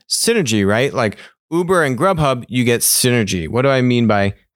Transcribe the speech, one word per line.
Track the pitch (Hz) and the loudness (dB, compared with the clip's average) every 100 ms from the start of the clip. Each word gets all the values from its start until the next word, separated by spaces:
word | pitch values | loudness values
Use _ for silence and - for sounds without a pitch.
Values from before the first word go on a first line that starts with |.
| - | -6
synergy, | - - 233 135 110 98 | -4 0 0 0 0 2
right? | 107 135 | 2 0
Like | 101 113 - - _ _ | -2 -4 -4 -14 _ _
Uber | 165 180 185 | -4 0 0
and | 147 127 | 0 0
Grubhub, | 185 170 147 127 - | -2 0 0 -2 -4
you | 123 | -2
get | 120 117 | 0 2
synergy. | - - 127 123 101 92 80 | 0 0 2 2 0 -2 -4
What | 113 | -2
do | 135 | 0
I | 131 | 2
mean | 127 120 113 | 2 2 2
by | 104 101 - _ | 2 0 -4 _